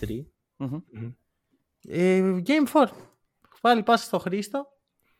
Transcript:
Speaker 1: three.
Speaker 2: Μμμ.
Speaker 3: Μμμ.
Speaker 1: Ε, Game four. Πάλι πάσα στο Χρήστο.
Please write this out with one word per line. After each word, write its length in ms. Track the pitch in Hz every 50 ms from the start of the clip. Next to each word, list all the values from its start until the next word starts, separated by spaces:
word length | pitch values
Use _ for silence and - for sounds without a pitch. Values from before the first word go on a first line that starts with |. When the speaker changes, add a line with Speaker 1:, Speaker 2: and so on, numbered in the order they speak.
Speaker 1:
three. 240 | 107 113 110 127 147 - _ _ _ _ _
Speaker 2:
Μμμ. 220 | - 139 123 143 160 - _
Speaker 3:
Μμμ. 160 | 123 110 117 120 123 _ _ _ _ _ _ _ _ _ _ _ _ _ - -
Speaker 1:
Ε, 520 | - 165 180 185 185 190 190 190 185 185 175
Game 260 | 269 294 311 277 -
four. 140 | - 302 254 - - - - - _ _ _ _ _ _ _ _ _ _
Πάλι 220 | - 233 240 226
πάσα 220 | 202 233 233 - -
στο 140 | - 208 165
Χρήστο. 480 | - 180 190 208 202 - - 277 277 - _ _ _ _ _ _ _ _ _